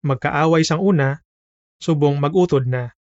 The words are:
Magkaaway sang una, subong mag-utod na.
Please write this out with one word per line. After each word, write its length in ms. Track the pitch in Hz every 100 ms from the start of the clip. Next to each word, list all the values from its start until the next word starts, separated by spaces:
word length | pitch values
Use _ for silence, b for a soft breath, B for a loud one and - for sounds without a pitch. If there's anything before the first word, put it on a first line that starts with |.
Magkaaway 560 | 147 135 143 147 160 165
sang 240 | 160 160
una, 400 | 196 175 135 143 _ _ _ _ _ _
subong 400 | - 156 147 143
mag-utod 480 | 147 180 180 139 127
na. 240 | 127 123 _